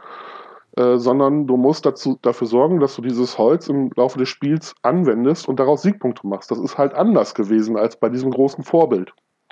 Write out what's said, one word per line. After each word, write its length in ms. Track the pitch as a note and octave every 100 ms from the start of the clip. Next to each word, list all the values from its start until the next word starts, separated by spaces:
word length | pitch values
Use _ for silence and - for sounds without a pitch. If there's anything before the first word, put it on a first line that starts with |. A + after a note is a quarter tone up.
| - - - - - - _ -
äh, 200 | B2 B2
sondern 500 | B2 C3+ C#3 D3+ C3+
du 100 | B2+
musst 300 | C3 D#3+ D3
dazu, 320 | - C3+ B2+
dafür 240 | A#2+ - A2+
sorgen, 340 | A#2+ D#3 F3
dass 160 | C#3 -
du 60 |
dieses 380 | B2 A#2+ B2 -
Holz 280 | A2+ E3 -
im 200 | C#3 C3 -
Laufe 240 | B2+ B2+
des 100 | B2
Spiels 460 | - C#3+ D#3 - -
anwendest 640 | A#2+ F3 D3 A2+ C3 E3+ -
und 120 | C3+
daraus 220 | C3+ C#3+
Siegpunkte 460 | G3 - B2 - G2+
machst.“ 240 | G2 -
Das 80 | A#2
ist 180 | C3 -
halt 160 | C#3
anders 400 | D3+ G#3+ D#3+ G#2
gewesen 420 | - G2+ A2 A2 A2
als 180 | A2+ -
bei 140 | A2+
diesem 200 | B2+ C3
großen 340 | C3 C#3 -
Vorbild. 480 | - E3 D3 G2 G2 _ _ _ _